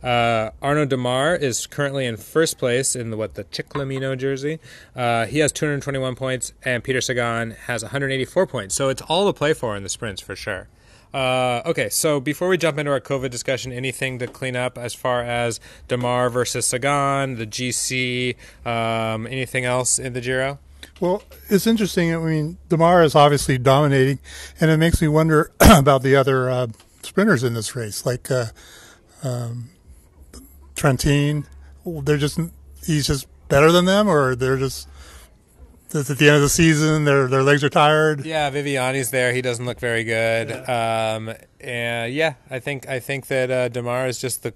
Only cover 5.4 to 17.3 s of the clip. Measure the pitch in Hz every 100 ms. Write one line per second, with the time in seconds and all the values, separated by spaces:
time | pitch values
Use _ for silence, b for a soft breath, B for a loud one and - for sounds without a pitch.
5.4 | 147 - 156 143 131 139 131 123 131 127
6.4 | - - - 123 - 127 - 123 120 113
7.4 | 113 110 - 120 107 139 139 135 127 -
8.4 | 185 127 98 - 135 131 - 165 202 -
9.4 | 147 156 120 101 98 - 117 95 - 98
10.4 | - 95 98 b b b b 139 131 127
11.4 | 127 120 165 165 110 - 160 147 131 143
12.4 | 180 185 160 147 147 139 - 139 131 120
13.4 | - 127 117 123 131 120 131 127 120 -
14.4 | 131 123 127 127 120 - 127 123 120 120
15.4 | 120 113 B B - 123 123 123 123 120
16.4 | 120 127 117 127 139 143 139 139 135